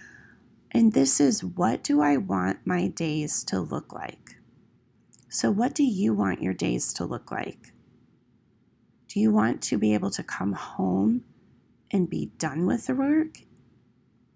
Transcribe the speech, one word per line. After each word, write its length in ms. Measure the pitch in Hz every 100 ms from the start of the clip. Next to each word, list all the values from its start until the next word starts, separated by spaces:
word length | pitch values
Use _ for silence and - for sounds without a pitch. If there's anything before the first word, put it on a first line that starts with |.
| - - - - _ _ _
And 200 | 113 214
this 300 | 135 135 -
is, 220 | 143 -
what 400 | 92 180 196 -
do 180 | - 285
I 160 | 294 277
want 480 | 190 190 185 - 180
my 220 | 180 185
days 560 | - 160 151 151 - -
to 140 | 185
look 340 | 160 156 -
like? 440 | - - - - - _ _ _ _ _ _ _ - -
So 220 | - 226
what 240 | 202 254 285
do 80 |
you 320 | 277 185 214 208
want 260 | 190 -
your 120 | 190
days 400 | 180 180 180 -
to 120 | - 170
look 260 | 120 -
like? 420 | - - - - _ _ _ _ _ _ _ _ _ _ _ _ _ -
Do 120 | 202
you 120 | 220
want 300 | 214 214 -
to 140 | - 220
be 160 | 214
able 160 | 208 196
to 140 | -
come 300 | - - 190
home 720 | 185 - - 190 190 214 247 - - _ _ _ _ _
and 180 | 196 175
be 220 | 156 147 -
done 260 | 156 147 180
with 220 | 233 -
the 80 | 254
work 420 | 277 311 320 - - - _ _ _ _ _ _ _